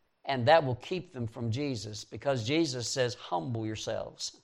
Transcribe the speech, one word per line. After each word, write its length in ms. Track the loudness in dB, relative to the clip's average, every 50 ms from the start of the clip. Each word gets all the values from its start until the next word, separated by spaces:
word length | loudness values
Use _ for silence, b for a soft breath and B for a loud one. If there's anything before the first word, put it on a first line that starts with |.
| _ _ _ _ -4
and 200 | -2 0 2 6 8
that 160 | 8 8 8
will 120 | 4 0
keep 380 | -4 -4 -4 -6 -6 -6 -6 -6
them 140 | -6 -6 -6
from 240 | -4 -4 -4 -2
Jesus 520 | -2 0 -2 -2 -2 -4 -6 -8 -10 -10 -12
because 420 | -10 -10 -6 -2 0 0 0 0
Jesus 420 | 2 2 2 2 2 0 -4 -4 -2
says, 280 | 0 0 0 0 -2
"Humble 500 | -4 -6 -4 -2 -2 -2 -2 -2 -2 -2
yourselves." 720 | -4 -4 -4 -4 -4 -4 -4 -4 -6 -8 -10 -10 -10 -10 -12